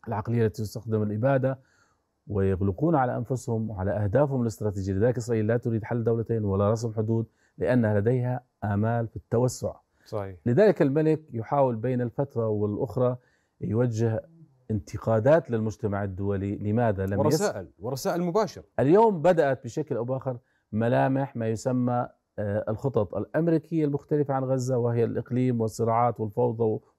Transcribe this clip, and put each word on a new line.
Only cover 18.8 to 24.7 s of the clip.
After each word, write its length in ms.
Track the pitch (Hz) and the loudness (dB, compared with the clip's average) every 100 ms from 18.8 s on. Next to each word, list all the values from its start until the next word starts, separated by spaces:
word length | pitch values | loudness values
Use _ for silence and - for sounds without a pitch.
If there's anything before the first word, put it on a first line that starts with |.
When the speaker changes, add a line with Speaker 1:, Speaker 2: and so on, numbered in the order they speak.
Speaker 1:
اليوم 420 | 127 190 226 180 | 4 6 6 4
بدأت 420 | 170 165 143 131 | 4 4 2 0
بشكل 320 | 123 - - 117 | -4 -6 -4 -4
أو 80 | |
بآخر 340 | 120 131 131 120 - _ _ | -4 -4 -4 -6 -10 _ _
ملامح 640 | 107 117 131 135 135 135 120 | -2 2 2 2 0 -2 -4
ما 120 | 113 | -4
يسمى 600 | 113 131 127 123 123 - - _ - | -2 0 0 0 0 -4 -10 _ -6
آه، 260 | 104 104 - | -2 -2 -2
الخطط 460 | 110 139 120 101 | -4 -2 0 -2
الأمريكية 720 | 98 104 151 170 160 - 160 | -4 -4 0 2 2 0 -2
المختلفة 500 | 147 143 - 151 139 | 0 -2 -2 0 0
عن 100 | 131 | 0
غزة، 340 | 131 131 127 | 0 0 0